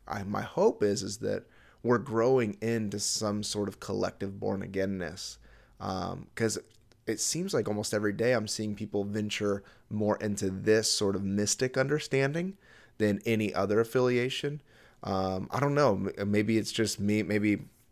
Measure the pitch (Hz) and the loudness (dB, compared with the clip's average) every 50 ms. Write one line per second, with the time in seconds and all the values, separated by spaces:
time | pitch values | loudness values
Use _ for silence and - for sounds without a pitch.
0 | - - - 101 95 98 104 101 - - - 165 202 226 - - 104 101 98 - | -12 -8 -8 -6 -6 -4 -4 -4 -4 -4 0 2 2 2 2 2 2 2 2 0
1 | 98 101 101 - 107 101 101 - - - - - - - - - - 117 123 107 | -2 -6 -6 -6 -4 -4 -4 -4 -6 -10 -18 -20 -20 -20 -14 -4 0 2 2 2
2 | - - 110 113 113 127 135 127 117 104 98 - 110 113 117 113 110 98 98 101 | 2 0 0 2 4 4 4 4 2 0 -2 -4 -2 -2 -2 -2 -2 -4 -4 -4
3 | - - - - 110 104 104 104 104 - - 104 101 98 95 - - - 98 101 | -2 -2 -2 -2 -2 -2 -2 -2 -4 -4 -2 -2 -2 -4 -6 -8 -8 -6 -2 -2
4 | 92 95 - - 98 98 98 101 104 101 98 98 95 95 95 95 95 98 98 92 | -2 -2 -4 -6 -8 -8 -6 -4 -4 -2 -2 -2 -4 -4 -2 -2 0 0 -2 -4
5 | 87 76 90 - - - - - - - - - - - - - 98 101 95 92 | -6 -6 -8 -10 -10 -12 -12 -16 -20 -20 -20 -20 -20 -20 -16 -8 -6 -4 -4 -4
6 | 90 90 90 90 - - - - 113 110 104 - - - - - _ _ _ _ | -4 -4 -6 -8 -12 -12 -4 -2 0 0 0 -2 -8 -12 -18 -20 _ _ _ _
7 | _ - 110 - - - - 160 185 196 170 127 98 104 107 104 104 - 110 104 | _ -6 -4 -2 -2 -2 -2 -2 -2 -2 -2 0 0 0 -2 -2 -2 -2 0 0
8 | 107 104 101 107 113 123 127 113 107 107 - - 110 107 104 101 110 101 - 104 | 0 0 0 2 2 2 2 2 0 -2 -4 -4 -4 -4 -4 -6 -6 -4 -2 -2
9 | 98 104 101 107 107 104 - - 107 101 98 98 - - - - _ - - 107 | -2 -2 -2 -2 -2 -2 -2 -2 0 0 0 -2 -4 -10 -20 -20 _ -6 -4 0
10 | 104 104 104 - 107 107 101 101 104 95 95 95 98 107 107 113 107 - - - | 0 2 0 0 0 -2 -2 -2 -2 -2 -2 0 4 4 6 6 4 2 2 2
11 | 107 98 98 95 101 95 98 104 104 - - - 127 127 - 131 135 139 147 151 | 2 2 2 0 0 0 0 0 0 0 0 0 -2 0 0 0 0 2 0 -2
12 | - - 135 135 135 139 147 170 180 190 190 - _ - - - - - _ - | 0 0 0 2 2 2 0 -2 -4 -6 -8 -12 _ -20 -20 -20 -20 -14 _ 0
13 | 107 104 101 98 - 117 113 107 110 98 - 90 98 98 104 110 113 113 - 127 | 2 2 2 2 0 0 0 2 0 0 0 0 0 2 2 2 2 2 2 2
14 | 127 123 123 120 120 131 - - - 143 147 151 - _ - - - - - _ | 4 4 4 2 0 0 -2 -4 -4 -6 -6 -8 -12 _ -20 -20 -20 -20 -20 _
15 | - 101 98 95 95 92 95 95 - - - 120 143 143 143 147 147 120 98 95 | -6 -2 -2 0 0 0 -2 -2 -4 -4 -2 0 0 2 4 4 4 4 4 2
16 | 95 95 - - 101 101 104 107 107 113 113 110 101 - - - 110 101 - - | 0 -2 -4 -2 -2 2 2 2 4 4 2 2 2 0 0 0 0 0 0 0
17 | 98 101 104 107 98 80 104 104 104 107 101 - - - - _ _ _ | 0 2 2 2 2 2 0 2 4 2 2 2 -2 -6 -20 _ _ _